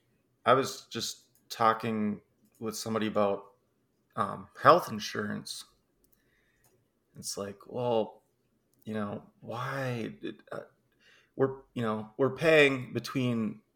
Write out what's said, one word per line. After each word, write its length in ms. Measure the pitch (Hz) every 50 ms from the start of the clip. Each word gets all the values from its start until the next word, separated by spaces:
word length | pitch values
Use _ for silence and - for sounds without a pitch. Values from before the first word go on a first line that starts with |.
| _ _ _ _ _ _ _ _ -
I 80 | 117 123
was 320 | 135 127 107 - - -
just 400 | _ - 117 107 - - - _ _ _ _ _ _
talking 720 | - - 117 110 110 113 - 117 110 110 107 104 101 95 - _ _ _ _ _ _ _
with 160 | 113 110 104
somebody 320 | - - 113 110 110 107
about, 380 | 107 92 104 104 101 98 98 - - - _ _ _ _ _ _ _ _ _ _ _ _
um, 320 | 117 107 98 101 98 95 - _ - -
health 280 | 139 156 175 - -
insurance. 760 | 113 104 - - - 113 107 104 104 104 104 - - - - - _ _ _ _ _ _ _ _ _ _ _ _ _ _ _ _ _ _ _ _ _ _ _ _ _ _ _ _ _
It's 200 | - 123 - -
like, 220 | - 101 101 101 - -
well, 560 | - - 120 123 123 120 113 107 - - - _ _ _ _ _ _ _ _ _ _ _ _ _
you 100 | 113 107
know, 300 | 107 104 104 104 113 - - _ _
why 760 | - 110 110 117 127 135 139 139 135 127 123 117 110 107 - - -
did, 200 | - - - _ - -
uh, 80 | - - - _ _ _ _ _ _ _ _ _ _ _ _ _
we're, 200 | - 135 135 131 - - _ _
you 80 | 123 117
know, 280 | 110 107 110 107 - -
we're 180 | - 139 127 131
paying 580 | - 160 165 160 151 143 139 135 127 127 - -
between 680 | 117 113 - - 135 127 123 120 113 110 104 - - - _ _